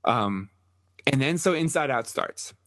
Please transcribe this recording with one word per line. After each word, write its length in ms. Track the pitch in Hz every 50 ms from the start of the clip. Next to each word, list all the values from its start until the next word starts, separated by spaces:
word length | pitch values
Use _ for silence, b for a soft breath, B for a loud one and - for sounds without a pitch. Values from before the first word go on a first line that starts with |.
| -
Um, 460 | - 117 120 104 101 101 95 98 - _ _ _ _ _ _ _ _ _ - _
and 140 | 139 139 135
then 160 | 135 147 170 170
so 140 | - 190
Inside 380 | 175 156 165 160 - 170 151 139
Out 180 | 127 117 113 -
starts. 460 | - - - - - - - - - _ _